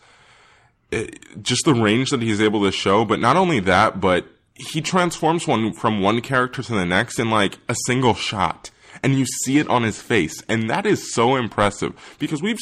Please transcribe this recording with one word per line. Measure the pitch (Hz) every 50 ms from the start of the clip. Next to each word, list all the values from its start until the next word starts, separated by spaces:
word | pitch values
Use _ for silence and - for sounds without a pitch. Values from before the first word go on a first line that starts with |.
| _ _ _ _ _ _ _ _ _ _ _ _ _ _ _ _ _ -
it, | - 120 104 - - - - - - 95
just | 107 - 123 117 -
the | 165 131
range | 117 110 101 107 123 131 -
that | 143 117
he's | 117 113 104 101
able | 110 107 104 107 101
to | 95
show, | 92 - - 98 98 110 117
but | 101 107 76
not | 98 120 143
only | 185 190 175 160 110
that, | 90 95 90 95 110 104 - 95
but | 98 95 90 85 - - _ _ _ _ _
he | - 123 - - 160
transforms | 156 - 185 185 175 170 - - 170 160 170 170 -
one, | 160 127 110 113 107
from | - - - 113 110 101
one | 92 101 113 120
character | 117 - 135 127 127 127 - -
to | 107 -
the | 117 98 90
next | 85 90 98 117 - - -
in, | 113 113
like, | 110 107 98 92 - - - -
a | 117 - -
single | - 123 131 127 117 104
shot. | - - - 117 98 90 - - - - - _ _ _ - - -
And | - 135 135 135
you | 127 - - - -
see | - 139 147
it | - -
on | 110 123
his | 117 107 95 -
face. | - - 120 101 78 80 - - - -
And | 113 113 113 110
that | 139 190 202
is | 214 170 - - -
so | - 123 117 123 135
impressive, | 131 117 101 - 104 104 101 - - - - - - - - - -
because | 147 151 156 135
we've | 170 220 233 -